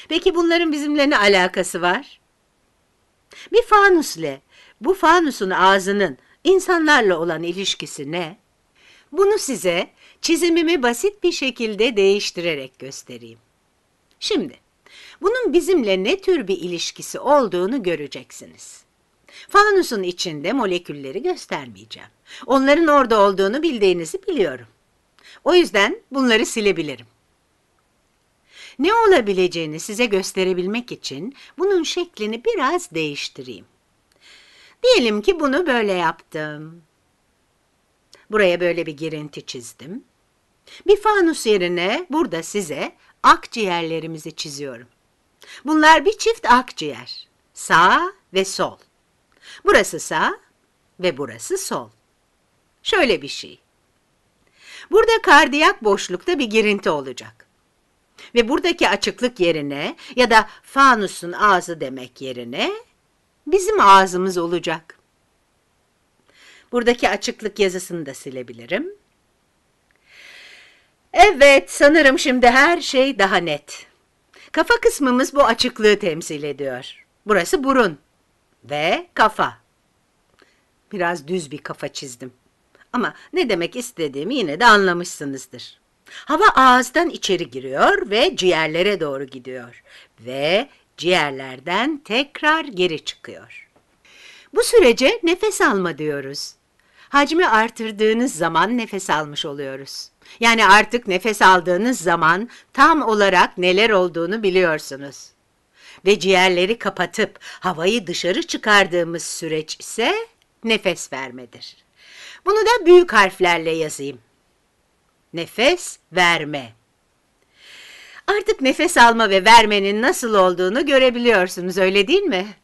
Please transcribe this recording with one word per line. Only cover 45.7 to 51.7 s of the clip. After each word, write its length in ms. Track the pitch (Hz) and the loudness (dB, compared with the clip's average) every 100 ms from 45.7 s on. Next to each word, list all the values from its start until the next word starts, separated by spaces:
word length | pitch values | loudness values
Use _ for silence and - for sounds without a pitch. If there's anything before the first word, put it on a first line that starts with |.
| 311 311 320 | 4 6 6
bir 140 | 302 427 | 4 -2
çift 280 | 440 453 - | -2 -2 2
akciğer. 760 | 247 247 - 151 117 123 - - _ _ | 2 0 -8 -12 -12 -16 -20 -20 _ _
Sağ 580 | - - 170 180 254 349 392 _ | -16 0 4 4 4 0 -8 _
ve 100 | 185 | -4
sol. 340 | 190 - 156 101 _ _ _ _ _ _ - - | -4 -4 -6 -8 _ _ _ _ _ _ -20 -6
Burası 360 | 359 302 185 160 | 2 2 2 -4
sağ 380 | - 160 214 415 _ _ _ _ _ - | -6 -2 -2 -4 _ _ _ _ _ -6
ve 180 | 180 165 | -6 -4
burası 400 | 139 113 - 381 | -8 -10 -8 -8
sol. 300 | - | -6